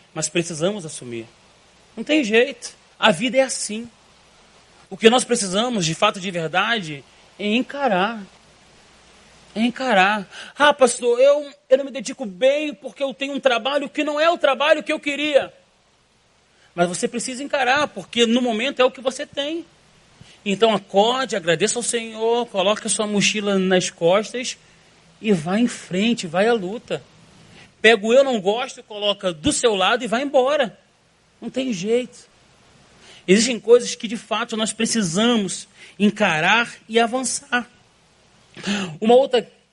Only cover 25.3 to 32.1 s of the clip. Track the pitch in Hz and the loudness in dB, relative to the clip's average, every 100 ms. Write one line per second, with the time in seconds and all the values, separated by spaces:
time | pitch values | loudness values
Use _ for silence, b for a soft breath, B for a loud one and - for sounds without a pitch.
25.3 | 180 156 208 240 - - 180 226 233 170 | 0 0 0 0 -2 -8 -2 0 -2 -2
26.3 | 175 220 240 180 233 - 160 - _ - | 0 2 0 -2 -10 -8 -10 -10 _ -20
27.3 | - B B B _ 220 233 220 254 277 | -20 B B B _ 4 4 4 4 4
28.3 | 233 180 226 262 254 - 208 208 202 185 | 0 -2 -2 -4 -12 -16 -6 -4 -4 -4
29.3 | 156 254 - 240 196 185 233 247 226 277 | -4 -4 0 2 2 2 0 -2 -4 0
30.3 | 285 254 302 220 - _ _ _ _ _ | 2 2 0 -2 -6 _ _ _ _ _
31.3 | - 226 247 262 185 202 240 247 | -16 -10 -6 -4 -4 -2 -2 -2